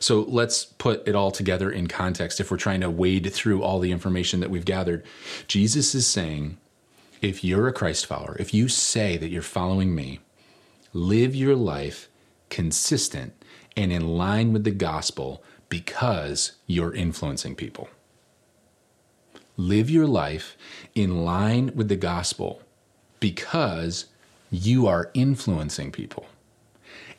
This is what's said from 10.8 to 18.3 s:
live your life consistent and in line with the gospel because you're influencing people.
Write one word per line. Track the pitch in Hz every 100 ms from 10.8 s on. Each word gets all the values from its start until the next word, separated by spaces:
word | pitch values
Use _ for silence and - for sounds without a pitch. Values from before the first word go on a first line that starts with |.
| _
live | 85 90 110 131
your | 135 135 131
life | 98 71 73 - - _ _ _ _
consistent | - 160 - - 143 - 69 62 - - - - 107
and | 92
in | 87 82 85
line | 92 107 113
with | 110
the | 107
gospel | 98 82 78 - - 67 - - - _
because | 85 - - 123 87 71 73 - - -
you're | 87 85
influencing | 80 85 - 76 67 67 65
people. | - - - - _ _ _